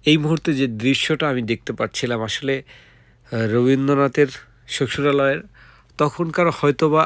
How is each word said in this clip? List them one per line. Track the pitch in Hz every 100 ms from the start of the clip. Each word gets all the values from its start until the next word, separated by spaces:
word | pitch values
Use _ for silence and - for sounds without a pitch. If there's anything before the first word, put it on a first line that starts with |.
এই | - 156
মুহূর্তে | 151 160 -
যে | 139 135
দৃশ্যটা | 110 123 135 - 156 151
আমি | 127
দেখতে | 113 113 -
পাচ্ছিলাম, | 113 107 - 120 117
আসলে, | 110 - 135 135
আহ, | - - - _ _ _ - 113 113
রবীন্দ্রনাথের | 117 123 135 139 139 139 135 143 - - _ -
শ্বশুরালয়ের | - 131 - 143 143 135 139 - - - - _ -
তখনকার | 147 - 170 156 170
হয়তোবা | - 147 143 160 156